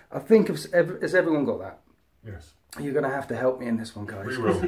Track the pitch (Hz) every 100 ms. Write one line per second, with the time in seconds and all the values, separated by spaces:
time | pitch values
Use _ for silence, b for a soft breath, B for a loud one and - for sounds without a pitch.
0 | B - - 220 190 151 - 175 165 180
1 | 160 180 165 151 127 95 95 - _ _
2 | _ _ 110 95 - _ _ - 143 135
3 | 135 139 - 117 127 127 123 113 113 104
4 | 104 95 101 - 117 180